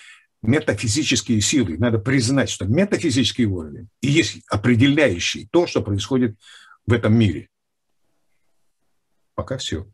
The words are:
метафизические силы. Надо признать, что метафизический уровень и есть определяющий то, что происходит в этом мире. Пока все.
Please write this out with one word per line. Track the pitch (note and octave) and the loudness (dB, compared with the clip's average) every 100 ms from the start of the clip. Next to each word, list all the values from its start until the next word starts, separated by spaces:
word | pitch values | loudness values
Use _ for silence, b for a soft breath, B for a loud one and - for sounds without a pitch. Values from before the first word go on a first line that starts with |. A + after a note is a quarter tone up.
| B B B _ | B B B _
метафизические | - D3 - G2+ A#2 A#2+ D3+ B2+ - A2 | 0 0 2 -2 -2 -2 0 -2 0 0
силы. | G2 D3+ A2 D#2+ | 2 2 0 0
Надо | A#2+ A2 | 0 0
признать, | G#2 C#3 A2+ C#3 G#2 | 0 0 2 0 0
что | - | -4
метафизический | F#2+ C3 G3+ G#3 E3+ B2+ A#2+ - | -2 0 2 0 0 0 0 0
уровень | A2+ F#2 D#2 C#2+ G2 _ | -2 -2 -8 -14 -18 _
и | C#3 | 0
есть | D3 C3 - - | 2 0 -4 -6
определяющий | - B2 A#2 C#3 D3 C#3 F2 - - G2 | -2 2 4 4 4 2 2 -4 -6 -2
то, | E3+ F3 | 0 0
что | C3+ | -2
происходит | G2+ G2+ - C3 B2 G#2 B B B B - | -2 -4 -2 0 0 -4 B B B B 0
в | |
этом | G#2 G#2+ | 0 4
мире. | A#2 G#2+ D2+ - _ _ _ _ _ _ _ _ _ _ _ _ _ _ _ _ _ _ | 4 4 0 -8 _ _ _ _ _ _ _ _ _ _ _ _ _ _ _ _ _ _
Пока | - E2+ C3 | -12 -8 -8
все. | - E2 F2+ | -6 -8 -10